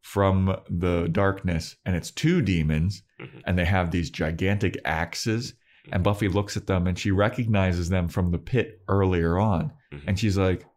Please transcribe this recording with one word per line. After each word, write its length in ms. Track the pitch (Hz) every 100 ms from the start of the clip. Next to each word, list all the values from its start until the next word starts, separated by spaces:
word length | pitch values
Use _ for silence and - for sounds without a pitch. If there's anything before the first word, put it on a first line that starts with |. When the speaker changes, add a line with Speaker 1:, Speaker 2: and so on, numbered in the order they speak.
Speaker 1:
from 520 | - 98 98 95 95 92 -
the 380 | 90 90 87 85
darkness, 680 | 82 98 95 95 82 - -
and 100 | -
it's 160 | 87 -
two 300 | - 151 180
demons, 600 | 101 85 78 78 87 104 _ -
Speaker 2:
Mm-hmm. 180 | - -
Speaker 1:
and 120 | - 90
they 60 |
have 260 | 85 95 87
these 180 | 87 82
gigantic 680 | - 80 82 92 104 98 -
axes. 720 | - 80 82 - - 110 120 - _ _ -
And 140 | 101
Buffy 240 | 95 104 104
looks 300 | 95 101 104
at 100 | -
them, 180 | 92 90
and 120 | 90
she 120 | 104
recognizes 760 | 98 104 - 113 104 92 87 85
them 220 | 92 87
from 220 | - 87
the 60 | 87
pit 420 | - 123 - - -
earlier 500 | 98 95 90 82 87
on. 320 | 107 85 78 - _
Speaker 2:
Mm-hmm. 160 | 71 -
Speaker 1:
And 100 | 98
she's 180 | 107 95
like 280 | 92 87 -